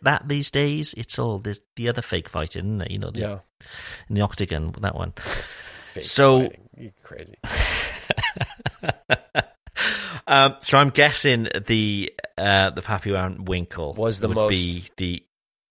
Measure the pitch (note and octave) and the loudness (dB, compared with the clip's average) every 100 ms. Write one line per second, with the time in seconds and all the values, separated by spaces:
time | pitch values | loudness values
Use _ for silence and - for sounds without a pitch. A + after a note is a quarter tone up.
0 | C3+ D3 D3 C#3+ C#3+ C#3 D3 D3+ D3+ - | 0 0 0 -2 0 0 0 0 -4 -8
1 | A#2 - A#2+ G2+ G#2 G2+ _ - A#2 A#2 | -6 -2 -2 -2 -6 -10 _ -4 -2 -2
2 | - F2+ - E2 E2+ - F#2+ G#2+ F2 G2 | -2 -4 -4 -6 -4 -4 -4 -2 -4 -6
3 | F#2 - G#2+ G2 _ _ - - - - | -6 -4 -6 -6 _ _ -20 -16 -14 -14
4 | - G2+ G#2 - G2 D#2+ D#2+ - G2 - | -4 0 0 0 -2 -2 -4 -4 -4 -4
5 | E2+ - - - - - - - - F#2+ | -8 -8 -6 -6 -8 -14 -18 -18 -14 -6
6 | - - C#3 C3 C3 - - - A2+ _ | 0 6 8 8 4 -4 -20 -20 -20 _
7 | - - E2 - - - - - - - | -20 -18 -18 -14 -6 -2 0 -2 -6 -8
8 | - - - - C#3 - - - D#3+ - | -2 -2 -2 -4 -8 -6 -10 -8 -6 -4
9 | - C3 - D3+ - _ - - - - | 0 -2 0 -6 -6 _ -14 -4 -2 -2
10 | - - - C#3 C3+ C#3 - C#3 C#3+ C#3+ | -8 -8 4 6 6 4 4 6 6 6
11 | D3 - C#3+ A#2+ A2+ - G2+ A2+ G#2+ G2+ | 4 4 2 2 0 -4 0 2 2 0
12 | - - - - G2+ G2 F#2+ - F#2 G2+ | -4 -8 -12 -2 4 4 4 0 -4 -2
13 | G#2 F#2+ F#2 F#2 F#2+ F2+ F2 - D2+ D#2+ | 0 0 -2 -4 -2 -2 -2 -6 -6 -2
14 | A2+ G2 G#2+ A2 G#2+ F#2+ F2 F2 F#2 - | 0 0 0 2 4 2 0 -4 -8 -6
15 | F#2 F2 _ _ _ _ _ | -4 -4 _ _ _ _ _